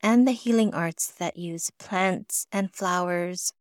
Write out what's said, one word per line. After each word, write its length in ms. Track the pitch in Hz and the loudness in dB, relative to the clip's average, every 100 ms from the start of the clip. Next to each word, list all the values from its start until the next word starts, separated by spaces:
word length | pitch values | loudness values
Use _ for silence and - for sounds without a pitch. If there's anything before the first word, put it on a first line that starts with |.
and 240 | 214 240 254 | 4 6 6
the 60 | |
healing 400 | 240 240 226 214 | 2 2 4 2
arts 340 | 156 165 - - | 0 -4 -4 -8
that 300 | - 175 - | -4 -6 -6
use 340 | 170 165 - - | -8 -6 -8 -10
plants 680 | - 190 190 185 - - - | -6 0 0 0 -4 -6 -4
and 220 | 196 196 | -4 -4
flowers, 800 | - 185 180 180 175 175 180 - - | -2 -2 0 0 -2 -4 -4 -8 -8